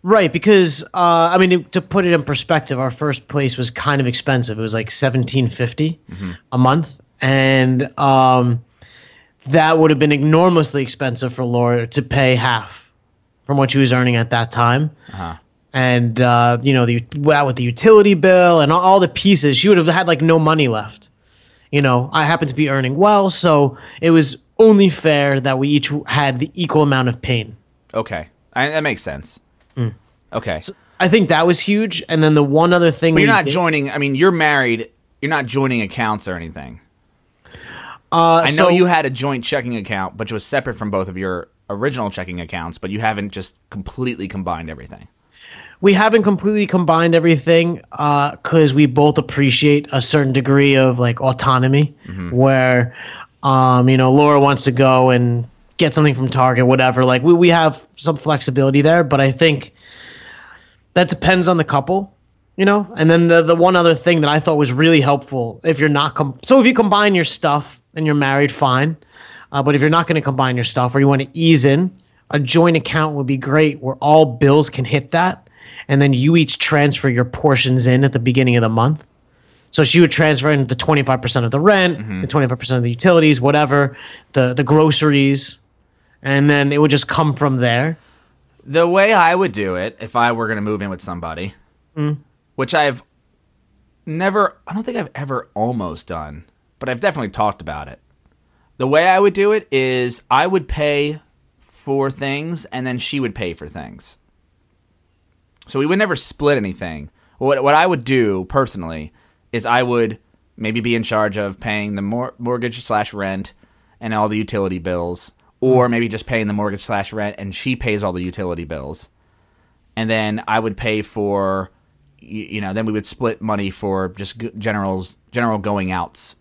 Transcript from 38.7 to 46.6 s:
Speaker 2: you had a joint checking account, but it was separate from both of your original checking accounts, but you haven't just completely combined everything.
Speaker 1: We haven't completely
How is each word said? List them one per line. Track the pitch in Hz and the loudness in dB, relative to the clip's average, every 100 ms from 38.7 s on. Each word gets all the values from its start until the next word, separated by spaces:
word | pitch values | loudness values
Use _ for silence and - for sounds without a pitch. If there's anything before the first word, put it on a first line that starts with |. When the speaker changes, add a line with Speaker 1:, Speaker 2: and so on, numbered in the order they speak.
Speaker 2:
you | 175 180 | 4 2
had | 170 | 2
a | 143 | -2
joint | 127 135 135 | -4 -6 -6
checking | 113 143 123 117 | -4 -6 -4 -8
account, | 95 101 95 95 | -8 -6 -8 -8
but | 110 | -10
it | |
was | 110 | -10
separate | - 139 135 101 | -6 -6 -6 -8
from | 107 | -6
both | 98 95 | -4 -6
of | 92 | -6
your | 95 90 - _ _ | -6 -6 -10 _ _
original | 101 131 127 104 | -6 -6 -4 -8
checking | 98 92 87 | -8 -12 -12
accounts, | 85 90 82 82 | -10 -10 -12 -12
but | 95 | -10
you | 104 | -4
haven't | 113 104 101 | -4 -4 -8
just | 98 92 _ _ | -10 -14 _ _
completely | 101 95 - 127 120 95 | -14 -14 -8 -8 -6 -10
combined | 98 90 82 80 | -8 -8 -8 -10
everything. | 73 - - - _ _ _ - - - _ | -16 -18 -20 -20 _ _ _ -20 -20 -20 _
Speaker 1:
We | 196 | 2
haven't | 190 214 220 | 4 4 2
completely | 208 196 196 214 | 2 0 0 -2